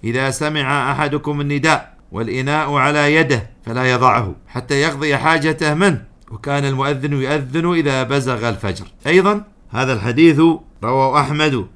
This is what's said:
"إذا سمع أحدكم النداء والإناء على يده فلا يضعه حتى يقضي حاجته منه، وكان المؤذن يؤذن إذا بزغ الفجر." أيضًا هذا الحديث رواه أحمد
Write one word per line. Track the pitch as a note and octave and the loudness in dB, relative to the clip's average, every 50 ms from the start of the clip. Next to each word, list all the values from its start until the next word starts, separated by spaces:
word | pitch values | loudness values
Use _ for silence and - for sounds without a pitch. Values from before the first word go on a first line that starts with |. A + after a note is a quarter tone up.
| - | -4
"إذا | A2 A#2 C3 C3+ C3+ | -4 -2 -2 -2 -2
سمع | B2+ - D3+ D3+ D#3 D3+ C#3 C3 C#3+ C#3+ B2+ C3 | -2 -2 -4 -4 -2 -2 -2 0 0 0 0 -2
أحدكم | C#3+ C3 D3+ C#3+ C#3+ D3 C#3+ D3 D3 C#3+ | -2 -2 -2 -2 -2 -4 -4 -4 -4 -4
النداء | C#3+ C#3+ C#3+ C#3+ C3 D#3+ D3+ C3+ - - - - _ - | -2 -2 -2 0 2 2 0 0 -2 -8 -20 -20 _ -12
والإناء | - F#2+ A2+ A2+ F#2+ C3 C3 C3+ D3 D3+ D#3 C#3 C#3+ | -8 -6 -6 -4 -4 -4 -2 -2 -2 -2 -2 0 0
على | C#3 C3 C#3+ D3 D3+ D3 D3 D3+ | 2 2 2 2 2 2 4 4
يده | D#3 D#3 C3 C#3 A#2 - - - - - | 4 2 2 0 -2 -2 -8 -18 -16 -12
فلا | - A#2 B2 B2+ B2+ | -8 -4 -2 0 2
يضعه | B2+ B2 B2 B2+ G#2+ A#2+ A2+ F#2+ E2 - - - | 2 4 4 4 4 4 0 -2 -6 -10 -16 -12
حتى | - B2 A#2+ B2 D3 C#3 | -12 -12 -4 -2 0 0
يقضي | C#3+ D#3+ D3 C#3 D3 D3+ C#3+ B2+ | 0 0 -2 -2 -2 0 0 2
حاجته | A#2+ D#3 D#3+ D#3+ C#3+ D#3+ D#3 D3+ E3 D3+ D3 | 2 2 2 2 2 0 0 0 0 0 0
منه، | D#3 F#3+ G3+ D#3+ A2 - - - - - - | 2 2 2 2 0 -6 -12 -20 -20 -20 -16
وكان | A2+ G2+ - C#3+ C#3 C#3+ C#3 | -16 -12 -6 -4 -2 -2 -2
المؤذن | C#3 C3+ C3 C3+ C#3 D3 C3 C3 D3+ C#3+ | -2 -2 -2 -2 -2 -2 -2 -2 -4 -2
يؤذن | C#3 C3 C3 D3 D3+ C#3 B2+ B2+ E3 E3 F3 F3 | -2 -2 0 -2 -2 -2 -2 -4 -2 0 0 0
إذا | E3+ D#3 C#3+ C3+ C3 C3 | 0 0 0 0 0 0
بزغ | A#2 C3+ C#3+ B2+ B2+ B2+ A2 A2+ A#2+ | 0 0 -2 0 -2 -4 -2 -2 -4
الفجر." | G#2 F#2 - G2+ F#2 F#2 - - - - - C3+ | -4 -4 -4 -6 -6 -6 -10 -16 -20 -10 -4 2
أيضًا | E3 F#3 F#3 G3+ G#3 G#3 G#3 - _ _ - - | 4 4 4 4 0 0 -4 -10 _ _ -20 -10
هذا | - A2+ C3 C3 C3 | -4 -4 -2 -2 -2
الحديث | A2 F#2+ A#2 A#2 C3+ E3 E3 D#3 C#3 D#3+ E3 E3 - - - - - - | -2 -2 -2 2 6 6 6 6 6 4 4 4 2 -6 -18 -16 -8 -4
رواه | A2+ B2+ C3+ C3+ C3+ C3 D3 | -2 0 0 0 2 2 0
أحمد | C#3 C3 D3+ D3 D#3 D3+ C3+ A#2+ F#2+ - - | 0 0 0 0 0 0 0 -2 -4 -6 -12